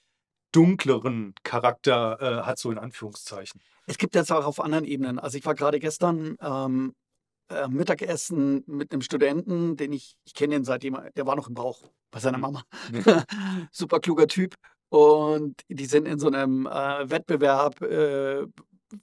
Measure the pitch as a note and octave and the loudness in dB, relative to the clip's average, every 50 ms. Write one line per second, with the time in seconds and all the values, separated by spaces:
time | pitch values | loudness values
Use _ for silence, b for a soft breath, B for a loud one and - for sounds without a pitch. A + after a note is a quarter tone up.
0 | _ _ _ _ _ _ _ _ _ _ - E3 E3 F3+ F#3+ - - C3 C3 A2+ | _ _ _ _ _ _ _ _ _ _ 6 6 8 8 6 2 2 2 2 2
1 | A#2 B2+ B2 A2+ G#2+ G2 - - - - - A#2+ A#2 B2 A#2 - - C#3 B2+ A#2+ | 2 -2 -4 -4 -6 -8 -10 -14 -10 -6 -4 0 0 0 0 2 2 2 4 4
2 | A#2 A2 A2+ - C#3 B2+ A#2 A#2 F#2+ A#2 B2+ - - B2 A2 G#2+ G#2 B2 - - | 2 0 -2 -2 -4 -4 -2 -2 -4 -4 -6 -6 -4 -6 -6 -6 -8 -12 -14 -12
3 | A#2 G#2 G#2 - - - G#2+ F#2+ F#2+ - - b b b b b b - C#3+ - | -14 -14 -14 -14 -16 -14 -14 -14 -14 -16 -18 b b b b b b -12 -8 -4
4 | - F3+ - F3+ D#3+ - E3+ D#3+ C#3 D3 C#3+ - - D3+ D3+ D#3+ D3+ C#3 D3 C3+ | -4 0 2 0 2 2 0 0 0 -2 -4 -4 -4 -2 -2 -2 -2 -2 -4 -4
5 | C3+ B2+ B2 B2+ - D3 B2 C#3+ - D#3+ D3 - C#3+ D3 D3 D3 C3+ D#3 D#3 - | -4 -4 -6 -6 -8 -8 -10 -8 -4 -4 -4 0 0 0 0 0 -2 -4 -4 0
6 | F3+ F3 E3 E3 D#3 D#3 - - - D3+ C3+ C3+ C3+ C3 C3 C3 C3 C3 - _ | 0 0 0 0 -4 -8 -10 -8 -8 -6 -4 -4 -2 0 0 0 -2 -4 -6 _
7 | _ _ _ _ _ _ _ _ _ - - D3+ C#3 C3 B2+ C#3+ F3 F3+ E3+ - | _ _ _ _ _ _ _ _ _ -10 -6 -6 -4 -2 -2 -2 0 0 0 -2
8 | G#3 F#3 E3+ D3 - - F3 D#3 C#3 C#3 C#3 C#3 C3 - D3+ C#3+ C#3+ - - C#3 | -2 -4 -4 -4 -4 -4 -2 0 0 2 0 -2 -4 -6 -8 -8 -8 -6 -6 -6
9 | B2+ - - C#3 D3 C#3 C#3+ E3 E3+ A3 F3+ E3+ E3+ E3+ D#3+ C3+ D3 C#3 D3 C3 | -6 -4 0 2 2 2 2 0 -4 -2 -2 -2 0 -2 -2 -4 -6 -6 -6 -8
10 | - - _ _ _ - - - D3 D3 D3 C#3+ C3 B2+ C3 B2 B2 C3+ C3 C3+ | -10 -14 _ _ _ -16 -6 -2 -2 0 0 0 0 -2 -4 -4 -4 -6 -8 -8
11 | C#3 C#3 - - C#3 - C#3 D3 - A2+ A#2+ A#2+ A#2+ B2+ A#2 - _ - _ _ | -10 -12 -8 -6 -2 -2 -2 -4 -4 -8 -8 -6 -6 -6 -6 -8 _ -20 _ _
12 | _ _ - A#2+ G#2+ C3 B2+ B2+ C3+ C3+ C#3+ C3 - _ B B B B A#2 A#2 | _ _ -12 -2 -2 -2 0 0 -4 -4 -6 -8 -12 _ B B B B -6 0
13 | F#2+ A3 F#3+ E3 - - G#3 G#3 G3 F#3+ F#3 F#3 E3 - - - F#3 D3 - D#3+ | 4 6 6 4 4 -2 -8 -8 -6 -4 -4 -6 -8 -10 -8 -8 -4 0 0 0
14 | - F3+ E3 D3 D#3 D3+ - G3 F#3 F3+ - - b b b b _ - - D3+ | 0 2 4 4 4 4 4 0 -2 -4 -4 -12 b b b b _ 2 6 8
15 | D3 D3+ D3+ D3+ D3+ D3+ D3+ D3+ D3+ C#3+ C3+ _ - - - C3 C#3 C3 C#3+ D3 | 10 10 8 8 4 0 0 0 -2 -4 -8 _ -14 -12 -10 -8 -4 2 2 2
16 | D#3 - D#3 D3 C#3+ D#3 C3+ C#3 C3+ C3 C3 C3 C3+ - - - C#3 C#3 C#3 C#3+ | 2 2 -4 0 0 0 2 2 0 0 0 0 0 -2 -4 -4 -2 -2 -2 -2
17 | C#3 C3 D3+ E3 - - E3+ C#3+ D3 C#3 C#3 C3+ D3 D3 - - - D3 D3+ D#3 | -4 -2 -2 -4 -2 0 0 2 4 4 6 6 4 2 0 -2 -6 -2 0 2
18 | D#3 D3 C#3 C#3 C#3 C3+ C#3 C#3 D3 A#2+ - - - _ _ _ _ _ - G#2 | 2 2 2 0 -2 -2 -2 -4 -6 -8 -12 -20 -20 _ _ _ _ _ -20 -20